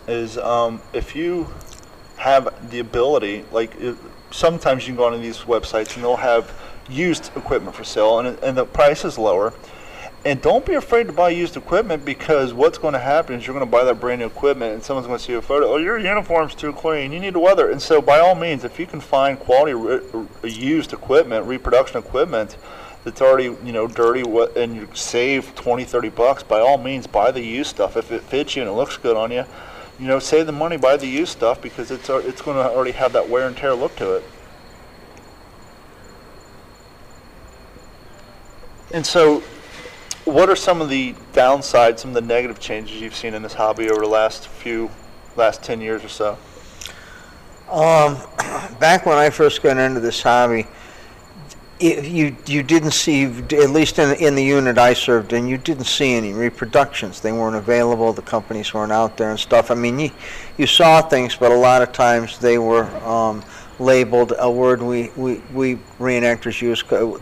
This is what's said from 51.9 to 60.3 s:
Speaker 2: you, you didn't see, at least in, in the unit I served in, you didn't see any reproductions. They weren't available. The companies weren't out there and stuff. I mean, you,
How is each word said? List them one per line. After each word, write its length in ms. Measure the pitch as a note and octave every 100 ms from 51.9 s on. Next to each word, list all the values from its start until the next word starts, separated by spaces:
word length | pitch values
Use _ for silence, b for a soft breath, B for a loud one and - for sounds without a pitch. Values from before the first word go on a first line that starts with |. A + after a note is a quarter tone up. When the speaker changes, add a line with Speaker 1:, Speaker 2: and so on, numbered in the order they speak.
| D3+ C#3+
Speaker 2:
you, 280 | E3+ D3 A#2+ -
you 160 | C#3+
didn't 300 | C3 D#3+ D3+
see, 320 | - - C#3+
at 460 | C#3 A#2+ A#2+ D3 C#3+
least 280 | D3+ D3+ -
in, 180 | C#3+ C#3+
in 180 | D#3
the 80 | C#3
unit 360 | C3+ C#3 C3 A#2+
I 160 | B2
served 380 | A#2+ - A#2+ G2+
in, 140 | A#2+ B2
you 120 | C3
didn't 260 | D3 C#3
see 300 | A#2+ - C#3
any 180 | B2 G#2+
reproductions. 880 | G#2 A#2+ - A2+ C#3+ C#3 - G#2 F#2
They 120 | A2
weren't 240 | A2+ A2+ A2
available. 560 | G#2 A#2+ A#2+ A2+ A2+
The 100 | A2
companies 500 | - A2+ - A2 G#2
weren't 200 | A2 G#2+
out 240 | A2 A2+ -
there 140 | A2
and 80 | G#2+
stuff. 320 | - A#2+ A2+
I 40 |
mean, 240 | A#2+ A#2+ B2+
you, 120 | D3+ B B